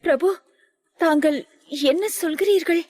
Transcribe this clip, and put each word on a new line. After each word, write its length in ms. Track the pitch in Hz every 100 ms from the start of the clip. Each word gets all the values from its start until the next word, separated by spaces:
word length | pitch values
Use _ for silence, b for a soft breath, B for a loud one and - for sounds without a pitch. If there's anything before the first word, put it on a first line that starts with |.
பிரபு, 400 | 349 269 359 370 _ _ _ _ _ _
தாங்கள் 480 | 330 302 302 294 - _ _
என்ன 420 | 285 277 311 427 -
சொல்கிறீர்கள்? 600 | 339 311 392 392 330 339